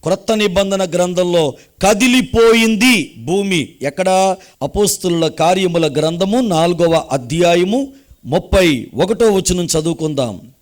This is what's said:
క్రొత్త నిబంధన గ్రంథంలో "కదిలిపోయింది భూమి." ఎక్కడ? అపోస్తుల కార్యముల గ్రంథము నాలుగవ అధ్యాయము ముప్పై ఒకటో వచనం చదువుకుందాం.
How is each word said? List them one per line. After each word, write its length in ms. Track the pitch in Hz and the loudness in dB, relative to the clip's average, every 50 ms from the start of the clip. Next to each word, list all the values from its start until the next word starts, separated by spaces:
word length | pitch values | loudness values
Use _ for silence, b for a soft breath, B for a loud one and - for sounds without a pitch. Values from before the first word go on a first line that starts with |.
| - | -2
క్రొత్త 280 | 160 185 190 - - | -4 -4 -4 -2 -4
నిబంధన 580 | 226 214 208 208 175 190 196 196 196 190 190 180 | -2 0 0 0 0 0 -2 0 -2 -2 -4 -2
గ్రంథంలో 640 | 156 175 180 180 180 175 180 175 175 170 160 143 127 B B B B _ | -2 -2 -2 -2 0 -2 -2 0 2 0 0 0 -4 B B B B _
"కదిలిపోయింది 1300 | - 190 220 196 233 262 240 254 - - - 226 226 226 226 233 226 220 220 202 233 262 247 202 139 - - 113 | 0 2 2 2 2 2 2 0 0 0 2 4 4 6 6 4 4 2 2 2 2 2 2 2 0 -4 -10 -14
భూమి." 520 | 113 120 170 196 202 196 190 170 131 - - _ | -6 -4 -2 -2 -2 -2 -2 -2 -4 -4 -8 _
ఎక్కడ? 540 | 123 139 147 - 185 185 185 185 190 190 185 185 B B B B | -8 -8 -4 -2 0 0 2 2 2 2 0 -4 B B B B
అపోస్తుల 640 | 135 139 - 196 208 196 - - - 185 170 170 160 160 | -10 -6 -2 0 0 0 -2 -4 -4 -2 -2 0 -2 -2
కార్యముల 680 | 151 - 160 165 185 190 190 180 165 170 165 156 135 | -2 0 0 2 2 2 0 0 0 0 -2 0 0
గ్రంథము 460 | 147 151 160 170 175 190 190 208 247 | -2 -2 -2 -2 -2 -2 0 0 0
నాలుగవ 680 | 254 220 180 156 165 175 175 165 170 170 165 160 - - | 0 0 0 0 0 0 0 2 2 2 2 0 -2 -2
అధ్యాయము 800 | 127 139 123 117 147 165 175 170 170 175 180 185 214 262 277 277 B B B B B B _ | -6 -6 -6 -4 -2 0 2 2 4 2 2 0 0 -2 -2 -4 B B B B B B _
ముప్పై 640 | - 135 190 - - - 196 185 170 151 120 104 - - | -4 -4 -4 -2 0 2 4 4 4 2 0 -4 -8 -4
ఒకటో 360 | 110 160 185 226 - 240 220 | -4 -2 -2 0 2 2 2
వచనం 340 | 202 190 180 - 185 180 175 | 2 2 0 -2 -2 -2 -2
చదువుకుందాం. 760 | 160 - 165 151 165 165 - 160 156 151 139 131 117 101 87 - 120 _ _ | -2 -2 -2 -2 -2 -4 -4 -4 -4 -2 -2 -4 -4 -6 -10 -16 -20 _ _